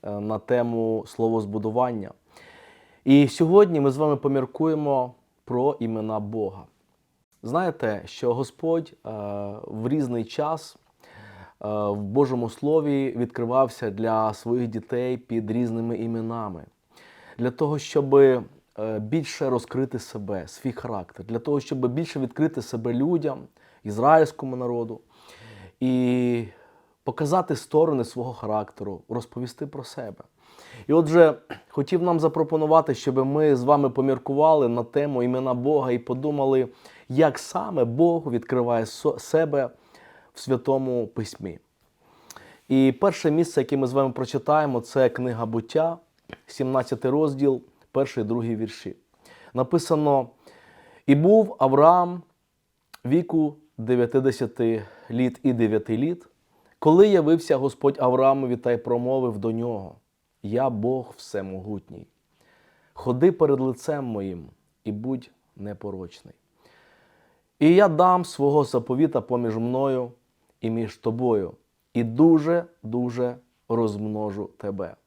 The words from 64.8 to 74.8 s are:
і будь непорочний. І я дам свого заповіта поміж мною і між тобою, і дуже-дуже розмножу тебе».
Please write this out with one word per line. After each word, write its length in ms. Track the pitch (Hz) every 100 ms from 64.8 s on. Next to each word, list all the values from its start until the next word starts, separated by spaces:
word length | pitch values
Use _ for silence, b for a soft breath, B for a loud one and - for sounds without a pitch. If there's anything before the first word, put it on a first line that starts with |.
і 80 | -
будь 400 | 104 120 131 - _ _ -
непорочний. 800 | 98 98 104 95 90 - - - _ _ b b b b b b b b b _
І 160 | 151 180
я 120 | 202
дам 380 | 156 180 180 175
свого 380 | - 139 147
заповіта 580 | 143 127 117 127 156 151
поміж 360 | - 123 120 110
мною 540 | 117 127 139 131 120 117 _ _ _ _
і 80 | 113
між 280 | 113 110 -
тобою, 560 | 113 113 127 110 90 - _ _ _
і 100 | 120
дуже-дуже 1300 | 113 117 160 160 151 170 170 _ 107 120 123 120 123 123 _ _ _
розмножу 800 | 113 113 104 107 107 107 98 104 _
тебе». 380 | 104 98